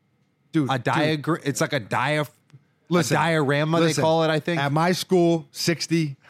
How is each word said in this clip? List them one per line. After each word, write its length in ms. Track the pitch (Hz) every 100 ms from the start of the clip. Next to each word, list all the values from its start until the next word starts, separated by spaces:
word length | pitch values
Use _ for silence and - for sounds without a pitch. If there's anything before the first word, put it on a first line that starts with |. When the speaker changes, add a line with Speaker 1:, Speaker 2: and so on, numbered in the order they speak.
| _ _ _ _ _
Speaker 1:
Dude, 180 | 160 131
Speaker 2:
A 40 |
Speaker 1:
dude. 100 | 131
Speaker 2:
diagram. 560 | 127 127 151 156 139 165
It's 160 | 139 131
like 140 | 160
a 60 | 143
dia-, 440 | 98 117 131 151 147 _ _ - _ _ _
Speaker 1:
Listen, 280 | 175 165 147
Speaker 2:
a 20 |
diorama, 600 | 151 160 135 143 156 165
they 60 | 165
Speaker 1:
listen. 140 | 147
Speaker 2:
call 200 | 160 165
it, 60 | 160
I 100 | 156
think. 180 | 156 170
Speaker 1:
At 140 | 143
my 200 | 147 175
school, 540 | 180 - 185 170 170 147
sixty 640 | - - 160 - 170 156 135 -